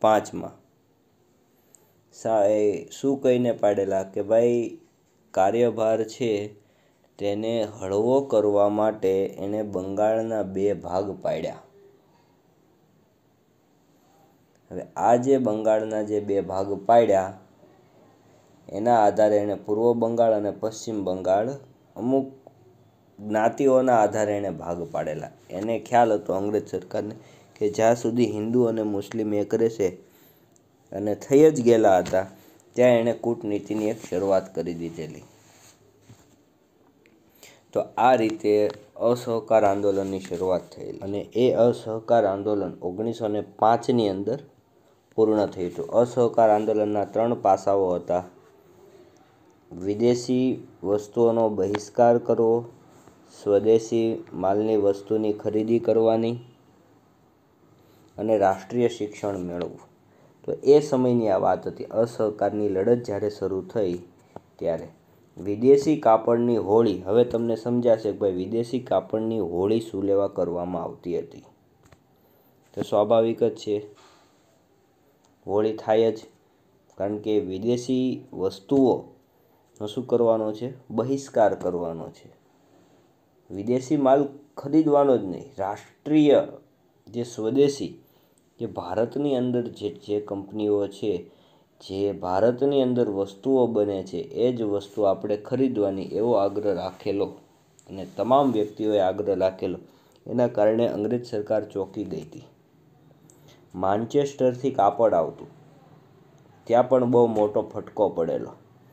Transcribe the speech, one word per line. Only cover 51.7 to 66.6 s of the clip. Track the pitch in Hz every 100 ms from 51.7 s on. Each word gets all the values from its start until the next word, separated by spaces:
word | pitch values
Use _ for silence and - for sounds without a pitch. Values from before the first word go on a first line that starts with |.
| 101 - - 120 117
કરવો, | 120 113 113 117 120 - - - - - _
સ્વદેશી | - 104 101 107 113 113 113 113 113 -
માલની | - 95 104 110 110
વસ્તુની | 101 98 - 110 107
ખરીદી | 104 107 107 110 117
કરવાની | 113 113 113 113 113 120 - _ _ _ _ _ _ _ _ _ _ _ _ _ _ _ _ -
અને | 107 107
રાષ્ટ્રીય | 98 95 - 120 117
શિક્ષણ | - 104 - 104 98
મેળવવું. | 87 87 85 - - _ _ _ _ _ -
તો | -
એ | - 147
સમયની | 147 131 127 120 107
આ | 92
વાત | 95 92 92
હતી. | - -
અસહકારની | 107 117 - 107 - 101 104 104
લડત | 95 107 120
જ્યારે | 120 101 104
શરૂ | - 95 95
થઈ | 90 113 95 87 - _ _ - _ -
ત્યારે | 85 80 80 - _ _ _ -
વિદેશી | 92 104 123 139 139 151
કાપડની | 113 113 - 117 120
હોળી, | 113